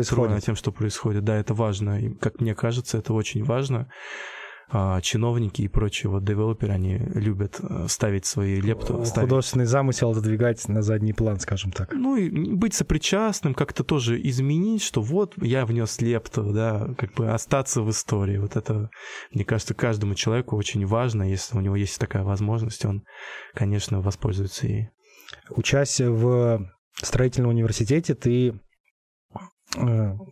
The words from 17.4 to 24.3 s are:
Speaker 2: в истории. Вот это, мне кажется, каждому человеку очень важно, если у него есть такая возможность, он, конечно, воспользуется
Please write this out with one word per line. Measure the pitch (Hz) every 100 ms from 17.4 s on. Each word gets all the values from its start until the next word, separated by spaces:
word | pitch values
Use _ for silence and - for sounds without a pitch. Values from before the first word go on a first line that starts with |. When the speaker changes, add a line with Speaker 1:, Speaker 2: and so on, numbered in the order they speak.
| - 139 135 123
Speaker 2:
в | 110
истории. | 107 - 107 98 101
Вот | 101 110
это, | - 107 110 - - - -
мне | 113
кажется, | 101 110 -
каждому | 110 123 107 104
человеку | 95 - 117 120 107
очень | 101 107 98
важно, | 113 127 110 95
если | 95 - 98
у |
него | 95 101
есть | 101 -
такая | 104 101
возможность, | 95 98 104 113 110 - 104
он, | 101 - - - - -
конечно, | - 98 104 - 98
воспользуется | 98 - 107